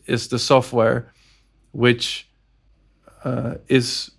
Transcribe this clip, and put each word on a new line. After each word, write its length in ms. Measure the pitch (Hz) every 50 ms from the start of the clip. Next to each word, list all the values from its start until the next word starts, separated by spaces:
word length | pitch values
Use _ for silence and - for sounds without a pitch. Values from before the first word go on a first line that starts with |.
| _ -
is 200 | 131 117 - -
the 120 | - 117
software, 720 | - - 139 131 123 - 127 120 110 110 127 120 117 - _ _ _ _ _ _ _ _ _ _ _ _
which, 560 | - - 120 123 120 120 - - - - - _ _ _ _ _ _ _ _ _ _ _ _ _ _ _ _ - _ _ -
uh, 320 | 127 127 123 120 117 - - - -
is 420 | 131 131 120 - - - - - _